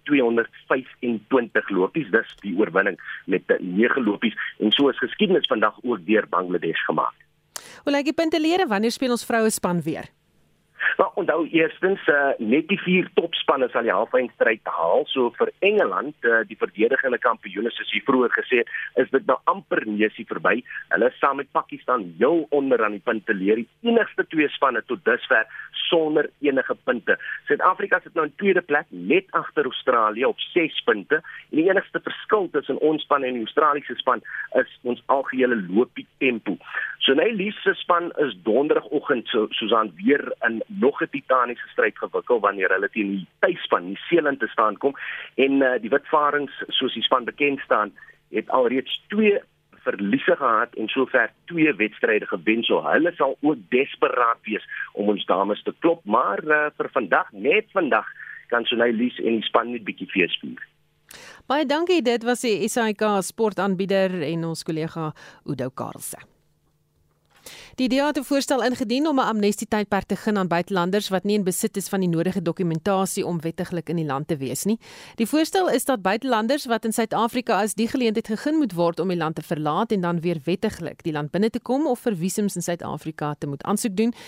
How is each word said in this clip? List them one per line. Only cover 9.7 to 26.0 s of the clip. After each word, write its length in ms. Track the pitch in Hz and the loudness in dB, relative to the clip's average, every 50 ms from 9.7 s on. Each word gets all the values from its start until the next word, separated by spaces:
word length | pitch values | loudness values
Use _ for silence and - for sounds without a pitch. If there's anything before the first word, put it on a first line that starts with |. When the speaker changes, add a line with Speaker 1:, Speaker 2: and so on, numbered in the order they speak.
| 175 175 | -2 0
Speaker 2:
weer? 280 | 143 160 147 85 - - _ _ _ _ _ _ _ _ _ _ _ _ _ - - - - - | -2 -2 -6 -6 -8 -12 _ _ _ _ _ _ _ _ _ _ _ _ _ -4 -2 -2 2 2
Speaker 1:
Maar 140 | 190 180 - | 0 0 2
onthou 340 | 208 185 165 151 165 165 139 | -2 -2 0 0 0 0 0
eerstens, 520 | 165 165 160 156 - - 175 190 196 190 - - | 2 2 2 2 0 -2 0 0 0 2 2 2
eh, 220 | 151 143 143 139 131 - | 4 4 4 2 0 0
net 300 | 117 107 120 156 165 - | 0 2 2 2 2 0
die 120 | 202 170 | -2 -2
vier 300 | - 180 180 185 165 - - | 0 2 2 2 2 2 0
topspanne 560 | - 165 165 - - - - 156 135 131 120 | 0 0 0 -4 -4 0 0 2 2 2 0
sal 120 | - 123 | 0 0
die 100 | 117 113 | 0 2
halfeindstryd 680 | 92 92 113 - - 127 127 113 - _ 127 113 113 104 - | 2 2 0 2 2 0 0 0 0 _ 2 2 2 0 -2
haal. 420 | 87 78 73 82 85 95 123 151 | -6 -4 0 2 2 4 2 2
So 240 | - - 135 123 120 | 0 0 0 0 0
vir 220 | 110 - 117 110 - _ | 2 0 -2 -2 0 _
Engeland, 560 | - 196 214 208 175 113 92 90 107 143 151 - | 2 2 4 4 2 2 0 -2 -4 -4 -8 -4
eh, 180 | - 117 117 113 110 101 | 0 2 2 2 0 -2
die 100 | 110 - | -4 -4
verdedigende 600 | 117 - - 101 107 117 135 - - 135 120 113 | -4 -6 0 0 2 2 2 0 0 0 -2 0
kampioene, 520 | - 123 - - - 107 90 98 110 117 | 0 0 0 0 -6 -10 -8 -4 -4 -4
soos 220 | - - 107 - | -4 -6 -8 -6
jy 100 | - 104 | -6 -4
vroeër 280 | - - 131 127 123 113 | 0 2 2 2 2 2
gesê 280 | - - - - 127 120 | 0 -2 0 2 2 2
het, 100 | 117 - - - - - - | 2 0 -4 -10 -10 -4 0
is 140 | - 131 - | 0 0 2
dit 160 | - 131 113 | 0 -2 0
nou 120 | - 131 - - | 2 -2 0 2
amper 440 | - 175 196 170 _ - - - 110 | -2 -2 -2 -4 _ -4 -4 -2 -2
neusie 380 | 107 101 107 107 - - 113 | 0 0 0 0 0 -4 -10
verby. 380 | - 107 92 82 90 98 123 - - - - - - | -8 -8 -2 0 0 0 0 -2 -8 -14 -14 -6 -2
Hulle 160 | - 85 110 | 0 2 2
is 140 | 127 - - | 2 2 2
saam 160 | - 143 139 | 0 0 0
met 160 | 139 139 - | -2 -6 -4
Pakistan 640 | _ 165 - - 147 139 - - 127 123 98 87 82 80 | _ -4 -4 -4 -12 -10 -2 -2 -2 -2 -2 -6 -2 2
heel 280 | 110 139 170 170 151 - | 2 4 4 2 0 0
onder 340 | - 147 139 135 127 113 113 | 0 0 2 2 2 2 2
aan 80 | 107 | 0
die 100 | 104 101 - | -2 -4 -4
punteleer. 520 | - 113 110 - - 110 95 92 98 110 | -2 -4 -2 -2 -4 -2 0 2 2 2
Die 120 | 113 113 - _ _ | 2 0 -8 _ _
enigste 460 | - 233 233 226 208 - - - 170 - | 0 2 4 4 2 2 -2 -4 -4 -2
twee 200 | - 156 147 139 | 0 0 0 0
spanne 340 | - - - 135 120 113 - | 0 0 0 2 2 0 -4
tot 180 | - 123 98 - | -4 -6 -2 0
dusver 420 | 110 120 123 - - 131 113 110 - - - - - | 0 0 0 2 2 2 2 2 0 -6 -14 -16 -12
sonder 580 | - - - - 180 165 | -8 -6 -2 0 2 2